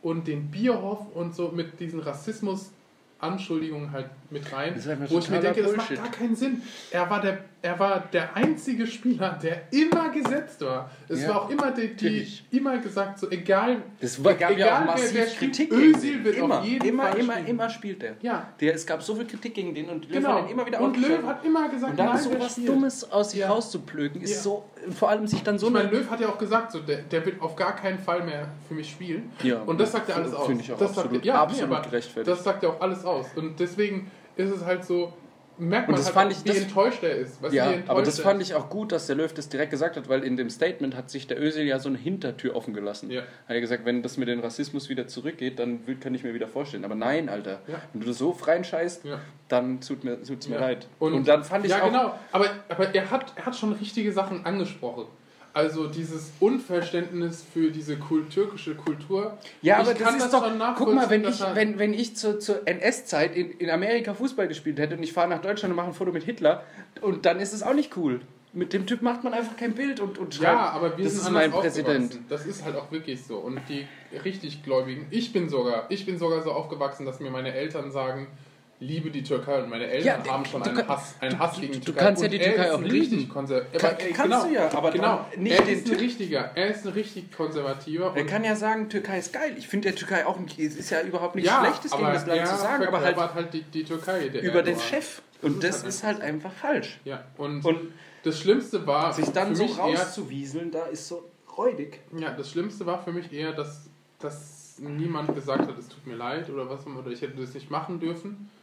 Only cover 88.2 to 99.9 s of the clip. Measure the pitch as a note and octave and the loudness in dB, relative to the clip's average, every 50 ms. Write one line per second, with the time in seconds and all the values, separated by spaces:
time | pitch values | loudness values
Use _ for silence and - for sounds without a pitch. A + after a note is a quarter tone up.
88.2 | C#3+ C3+ F3 G#3+ A3 A3 G#3+ G#3 G#3 G#3+ A3 A3 G#3+ G#3+ G#3+ G3+ - - G3 F#3 | -2 0 0 0 2 2 0 2 2 0 0 0 -2 -2 -4 -4 -4 -2 -4 -4
89.2 | F3+ - - C4 D#4+ D4+ - - - - - G3 G3+ G3 F3+ - F3 - F#3+ F3 | -4 -4 -6 -4 -4 -4 -4 -6 -10 -4 -4 0 0 0 -2 -2 -4 -2 0 0
90.2 | D#3 - F#3 F#3 F3+ D#3 - - D#3 D3+ D3+ D3+ F#3 - F3 D#3+ E3 F#3+ F3 F3+ | 2 0 -2 -2 -4 -10 -4 -4 -4 -4 -2 -4 -6 -2 0 0 0 0 -2 -2
91.2 | E3+ F3 - G3 E3+ F3 A3 C4+ A#3+ - D4+ - - D4+ D3+ C#3+ D3 D3 C#3+ D3 | -2 -2 -2 2 4 4 6 6 6 4 2 0 -4 -4 -2 0 2 2 2 2
92.2 | D3 E3 E3 E3 E3+ F3 F#3+ G3+ G3 G#3 C4+ C#4 F#3+ F#3 F#3 F3 D3 F3+ F3 F3 | 2 2 2 2 2 2 0 2 0 0 2 2 2 2 2 2 4 4 4 2
93.2 | E3+ E3+ E3+ E3+ E3+ E3 E3 D#3+ D#3 - - D#3+ D#3 D#3 E3 D#3+ D#3+ F3+ F#3+ F#3 | 0 0 -2 -4 -6 -4 -4 -8 -8 -6 -6 -6 -4 -4 -4 -6 -2 -2 -2 -2
94.2 | D3+ C3+ C3+ B2+ - F3+ F3+ F3 E3+ F3 E3+ - - - - C#4+ - - - - | -2 -2 -2 -2 -2 2 4 4 4 4 2 0 -2 -2 -2 -2 -2 -4 -12 -16
95.2 | - _ _ - - D3 - - - F3+ G3+ - - F#3+ G3 - - G#3+ G#3 - | -18 _ _ -4 -2 0 0 2 0 0 -2 -2 -4 -6 -6 -4 -2 -2 -2 -2
96.2 | - D3 D3+ D#3 - F#3+ F#3+ - - C#4 D4+ G3+ - - - - - C#3 C3+ B2 | -2 -4 -4 -4 -6 -8 -12 -8 -2 0 0 0 0 -6 -12 -12 -12 -10 -10 -10
97.2 | - - - - D3 C#3+ D3 D3 D3 E3+ E3 E3 E3 - - - - - - - | -12 -16 -12 -8 -6 -4 -4 0 2 2 2 2 0 -10 -12 -16 -20 -20 -20 -6
98.2 | - E3 D#3 D3+ D3+ F#3 G#3+ B3+ A#3+ - - G3 D#3+ D3+ C#3+ D3 D#3+ E3 D3+ D#3+ | -4 -2 -2 0 4 4 4 4 4 -2 -4 -4 0 2 2 2 2 2 2 2
99.2 | D#3 D3+ C#3+ F3+ F#3+ G3+ E3 E3 G#3 A#3+ - - F3+ D#3 | 0 2 2 2 2 2 2 2 2 2 2 0 2 2